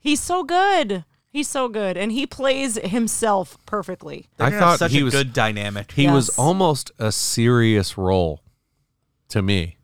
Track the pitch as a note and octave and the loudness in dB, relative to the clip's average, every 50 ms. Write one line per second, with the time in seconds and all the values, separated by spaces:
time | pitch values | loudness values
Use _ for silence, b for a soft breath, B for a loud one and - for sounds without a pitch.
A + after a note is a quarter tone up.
0 | _ D4+ D4 C#4+ - - F4 F#4 E4+ C4+ E4+ F4+ F#4+ G4+ G4 F4 D4 G#3 G3+ F#3 | _ 0 -2 -2 0 -2 -2 -2 -2 0 0 2 2 2 2 0 0 -2 -4 -8
1 | E3 _ _ _ _ _ _ C#4+ D4 - - C#4+ C4 B3 G#3+ A3 G#3 F#3+ F#3 F3 | -8 _ _ _ _ _ _ -6 -6 -4 -4 -4 -4 -4 -4 -4 -4 -4 -4 -4
2 | G3 A3 A3 C4 C4+ B3+ - - C4 C4+ C4 C4+ C4+ C4+ G#3 A3 - F#3 F3+ B3 | -4 -4 -2 -4 -6 -6 -8 -4 -2 0 0 0 -2 -4 -4 -4 -6 -4 -2 -2
3 | A#3 G#3+ - - - A3 G3+ G3 F3+ - - _ _ - - G#3 F#3+ - F#3 - | -2 -2 -2 -2 0 0 0 0 -2 -6 -12 _ _ -8 -8 -8 -6 -8 -12 -12
4 | - D#3 C#3+ - - _ _ _ A#2 C3 G#3 G#3 F3+ E3+ E3+ C#3+ E3+ - A#2+ C#3+ | -12 -16 -16 -16 -16 _ _ _ 0 0 2 2 4 4 4 4 2 2 2 2
5 | C#3+ B2+ A#2 C#3 C#3 C3 A#2 C3 A2+ A2 G#2+ G#2 G#2 G#2 G2+ G2+ G2+ - - - | 2 2 2 0 0 0 0 0 0 0 0 -4 -6 -6 -6 -8 -10 -6 0 2
6 | C#3+ D3 C#3 C#3 A#2+ - - - B2+ D3+ F3+ F#3+ F#3+ E3+ D3+ C3 - - _ _ | 2 4 4 4 2 0 0 2 2 2 2 4 2 2 2 0 -4 -12 _ _
7 | A2+ G#2+ G#2 - - - - - A#2 A#2+ B2 A#2+ A#2 A2+ A2 G#2 F#2+ - - - | -2 -2 -2 -2 -4 -2 0 2 2 4 4 4 4 4 4 2 2 -2 -4 -4
8 | F#2+ F#2 F#2+ F#2 F2+ E2 D2+ D2+ _ _ _ _ _ _ _ _ _ _ _ _ | 0 2 2 2 2 0 -2 -8 _ _ _ _ _ _ _ _ _ _ _ _
9 | _ _ _ _ _ _ - A2 G2 F#2+ G2+ F#2+ E2 E2 E2 _ | _ _ _ _ _ _ -2 -2 2 2 2 0 0 -4 -8 _